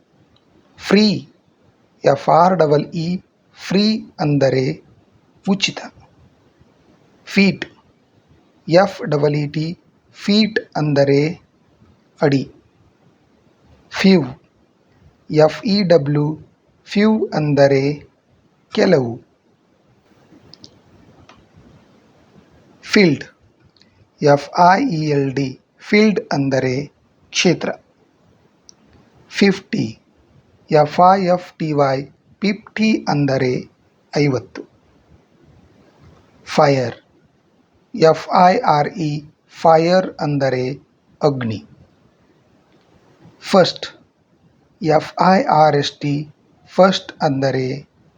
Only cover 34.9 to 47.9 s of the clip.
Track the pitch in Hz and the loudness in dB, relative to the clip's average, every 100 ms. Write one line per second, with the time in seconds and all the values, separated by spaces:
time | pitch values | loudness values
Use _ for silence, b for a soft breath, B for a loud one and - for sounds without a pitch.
34.9 | _ _ _ _ _ _ _ _ _ _ | _ _ _ _ _ _ _ _ _ _
35.9 | _ - _ _ _ - - 147 135 117 | _ -20 _ _ _ -6 0 2 2 -2
36.9 | - _ _ _ _ _ _ _ _ _ | -10 _ _ _ _ _ _ _ _ _
37.9 | - 160 151 - 190 180 190 - 147 143 | 0 2 2 0 2 4 2 0 0 0
38.9 | 196 151 147 - _ _ - 165 165 170 | -4 -6 -6 -12 _ _ -2 4 4 4
39.9 | 185 185 - 156 143 135 127 127 143 _ | 0 -2 -6 -4 -2 -2 -2 -6 -8 _
40.9 | _ _ - 151 131 113 98 - - _ | _ _ -4 -2 -2 -6 -8 -14 -20 _
41.9 | _ _ _ _ _ _ _ _ _ _ | _ _ _ _ _ _ _ _ _ _
42.9 | _ _ _ - _ - 190 165 - - | _ _ _ -20 _ 0 2 2 -2 -16
43.9 | - _ _ _ _ _ _ _ - 156 | -20 _ _ _ _ _ _ _ -8 0
44.9 | 151 - - 175 190 285 151 156 143 143 | 0 -2 -2 2 2 2 2 2 2 -4
45.9 | - 147 143 147 _ _ _ _ - 190 | -6 -6 -6 -8 _ _ _ _ 2 2
46.9 | 185 - - 160 135 135 131 127 139 - | 2 -8 -4 -4 -2 -2 -2 -6 -8 -14